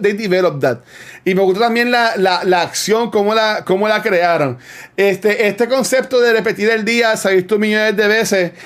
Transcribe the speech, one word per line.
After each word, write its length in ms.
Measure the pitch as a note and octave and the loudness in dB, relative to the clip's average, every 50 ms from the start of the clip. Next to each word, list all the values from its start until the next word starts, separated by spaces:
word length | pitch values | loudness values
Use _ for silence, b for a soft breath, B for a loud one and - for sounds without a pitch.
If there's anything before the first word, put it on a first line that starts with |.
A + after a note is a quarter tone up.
they 120 | G3+ G#3 A3 | 0 -2 -2
develop 460 | G3+ A3+ F#3+ F3+ F#3 F#3 E3+ D3+ C#3 | -2 -2 0 2 2 2 0 0 0
that. 200 | C#3+ C3+ A#2 - - B B B B B B B B | 0 -2 -2 -2 -8 B B B B B B B B
Y 120 | F#3 F#3+ | 0 0
me 80 | F#3 G3 | 2 2
gustó 160 | F#3 F#3 G3 | 2 2 2
también 320 | A#3 A#3 A3+ A#3+ A#3+ B3 | 2 0 2 0 0 0
la, 220 | B3 A#3+ A#3 A3+ - | 2 0 0 0 0
la, 260 | G3+ F#3 F#3 F3+ - - | 0 0 0 0 0 0
la 200 | F#3 F3+ F3 E3 | 0 0 0 0
acción, 480 | C#3+ - - - F#3+ G#3+ A3+ A#3 F#3+ | -2 -4 -6 -2 0 0 0 0 0
cómo 240 | - G#3+ G3+ G#3 A3 | -2 0 0 0 0
la, 280 | A3 A3 G#3+ G#3+ - - | 0 0 0 -2 -2 -2
cómo 240 | - F#3 F#3+ G#3 | -2 0 0 0
la 140 | G#3+ G#3+ G#3 | 0 0 0
crearon. 560 | G#3+ A3 F#3+ E3+ F3 F3 E3 D#3+ D3 C3 B2 B2 B B B B B B B | 0 0 0 0 2 2 0 0 0 -2 -4 -8 B B B B B B B
Este, 480 | - G3 G3 F#3 F#3 - G#3+ G#3 - A3 | 0 0 0 0 0 0 0 0 2 0
este 200 | G#3 G3 G#3 A#3+ | 0 0 0 -2
concepto 520 | A3+ C4 C4+ A#3+ - C4 C4 - - C4 B3 | 0 0 -2 0 0 0 -2 0 0 0 2
de 140 | A#3+ A#3 A3+ | 2 2 2
repetir 340 | A3 F3+ A3+ F#3+ F#3+ G3+ A3 | 2 0 -2 -2 0 0 0
el 120 | A3+ A3 G#3 | 0 0 0
día 320 | A3 A#3 A#3 A#3 A3+ A3 | 0 0 0 2 0 0
se 120 | - - G3 | 0 0 0
ha 20 | |
visto 280 | F#3+ F#3 F3+ F3+ G#3+ G#3 | 0 0 0 0 0 0
millones 360 | G#3+ G#3+ G#3+ G#3+ G#3+ A3 G#3 | 0 0 0 0 0 0 0
de 120 | G3 G#3+ | 2 2
veces. 440 | G#3 G#3+ A3+ G#3+ - G#3 F#3+ F3+ E3+ F3 B B | 2 2 2 0 0 0 0 0 -2 -6 B B